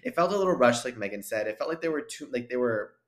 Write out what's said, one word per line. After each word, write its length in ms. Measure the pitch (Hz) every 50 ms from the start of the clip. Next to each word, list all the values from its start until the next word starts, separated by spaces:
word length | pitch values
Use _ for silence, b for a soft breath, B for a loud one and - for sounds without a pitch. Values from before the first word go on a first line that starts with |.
| -
it 120 | 127 -
felt 180 | 165 175 185 202
a 40 |
little 180 | 202 190 185 175
rushed, 280 | 180 123 120 120 120 -
like 120 | 127 123 110
Megan 240 | 101 101 101 104 98
said. 240 | - 113 107 107
It 100 | 107 107 -
felt 120 | 135 151
like 100 | 165 165
there 120 | 165 165 156
were 100 | 147 147
two, 240 | - - - 147 -
like, 180 | 131 123 120 120
there 100 | 123 123
were, 340 | 123 120 113 107 101 - - _ _